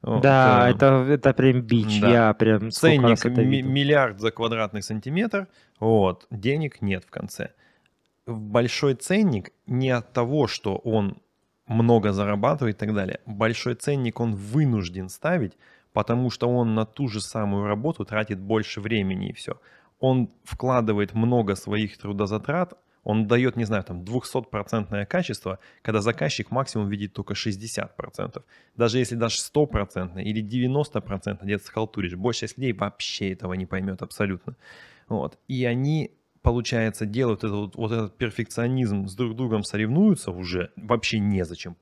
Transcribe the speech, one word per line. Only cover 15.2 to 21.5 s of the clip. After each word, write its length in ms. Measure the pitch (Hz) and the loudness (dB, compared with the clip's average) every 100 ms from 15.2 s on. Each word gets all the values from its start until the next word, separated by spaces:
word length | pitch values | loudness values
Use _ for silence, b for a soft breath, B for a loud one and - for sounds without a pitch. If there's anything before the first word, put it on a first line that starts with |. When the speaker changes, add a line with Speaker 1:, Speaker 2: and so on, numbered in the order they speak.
| 151 175 101 _ b b b | -2 -2 -2 _ b b b
Speaker 1:
потому 360 | - - 120 127 | -4 0 0 0
что 160 | - 120 | 0 0
он 260 | 123 117 110 | 2 2 0
на 100 | 110 | -2
ту 220 | - 139 | -4 -4
же 100 | 104 | -4
самую 440 | - 113 101 98 104 | -6 -4 -2 -2 -2
работу 380 | 104 143 165 - | -2 -2 -6 -4
тратит 340 | 107 107 98 | -4 -4 -6
больше 420 | 98 110 107 - | 0 -2 0 -8
времени 480 | 104 113 95 95 98 | -2 0 0 -2 -6
и 40 | |
всё. 260 | - - - b b b _ | -8 -10 -10 b b b _
Он 300 | 131 127 117 _ - | 0 2 0 _ -14
вкладывает 680 | - 127 127 113 104 101 | -4 0 2 2 0 0
много 420 | 110 113 123 101 | 0 2 2 0